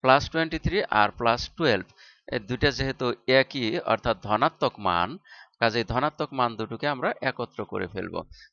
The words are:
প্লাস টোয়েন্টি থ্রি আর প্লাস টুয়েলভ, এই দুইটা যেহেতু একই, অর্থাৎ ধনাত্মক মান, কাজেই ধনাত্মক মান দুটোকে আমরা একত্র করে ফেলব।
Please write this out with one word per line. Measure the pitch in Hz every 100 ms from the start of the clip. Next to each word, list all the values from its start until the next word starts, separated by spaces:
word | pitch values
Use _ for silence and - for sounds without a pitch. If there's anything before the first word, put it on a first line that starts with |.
প্লাস | 131 135 -
টোয়েন্টি | 160 160 160
থ্রি | - 185 -
আর | 107 104
প্লাস | - 117 117 - -
টুয়েলভ, | 160 101 90 _ - _ -
এই | 123
দুইটা | 101 127 147
যেহেতু | 120 135 - 123 - -
একই, | 131 131 139 113 156
অর্থাৎ | - 110 120 107
ধনাত্মক | 104 107 147 - 139 -
মান, | 101 87 90 170 _ - - -
কাজেই | 117 117
ধনাত্মক | 110 117 147 - 151
মান | 135 120 110
দুটোকে | 107 113 143
আমরা | 135 165 -
একত্র | 131 127 120 -
করে | 101 98 92
ফেলব। | 95 92 85 82 - -